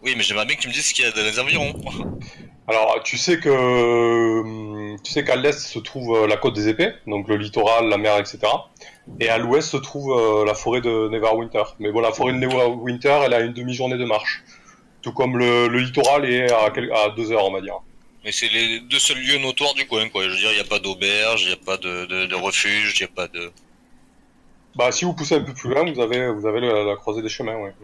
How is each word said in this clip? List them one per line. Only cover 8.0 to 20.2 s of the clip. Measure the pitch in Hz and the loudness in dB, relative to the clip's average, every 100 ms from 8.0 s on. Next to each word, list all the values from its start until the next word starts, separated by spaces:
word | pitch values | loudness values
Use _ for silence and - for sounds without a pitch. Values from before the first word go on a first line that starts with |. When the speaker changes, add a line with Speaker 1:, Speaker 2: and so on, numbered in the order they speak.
| 107 104 | 2 2
Speaker 2:
et | |
cetera. | 98 - 104 131 - _ - - - - | 0 -2 -2 -2 -4 _ -20 -20 -20 -4
Et | 117 | 0
à | 113 | 0
l'ouest | 120 135 156 | 2 2 2
se | 143 | -6
trouve, | - 143 139 127 | -6 -8 -2 2
euh, | 113 107 | 4 4
la | 104 | 2
forêt | 104 120 123 | 0 0 0
de | 120 113 107 | 0 0 0
Neverwinter. | 110 110 110 113 110 104 - | 0 0 0 0 -2 -4 -4
Mais | 104 | -4
bon, | 107 | 0
la | 113 | 0
forêt | 110 127 | 0 -2
de | 127 | 0
Neverwinter, | 127 131 123 120 123 123 143 147 139 | 0 2 2 0 -6 -2 2 4 4
elle | |
a | 120 | 2
une | 117 | 0
demi-journée | 120 123 123 131 127 | -4 -8 -4 -2 -2
de | |
marche. | 120 107 - - - - - - _ _ | 0 0 -2 -8 -10 -20 -20 -20 _ _
Tout | - | -12
comme | 104 127 123 | -2 0 2
le, | 123 120 120 | 4 4 4
le | 120 | 2
littoral | 127 127 135 143 | 0 2 4 4
est | 139 123 123 | 2 2 4
à | 117 107 | 4 4
quel-, | 104 120 | 0 -2
à | 113 107 | 2 0
deux | 107 110 | 0 -2
heures, | 113 | 2
on | 98 | 2
va | 95 | 0
dire. | 95 92 - - - _ | -8 -12 -14 -20 -20 _
Speaker 1:
Mais | 107 | -8
c'est | 104 113 | -4 -2
les | 110 117 113 | 0 0 -4
deux | 120 135 | -4 0
seuls | - 131 | 0 0
lieux | 127 139 | 0 0
notoires | 135 131 143 | 0 -2 -2
du | 135 131 | -2 -2
coin, | 113 113 | -2 -2
quoi. | 104 | -2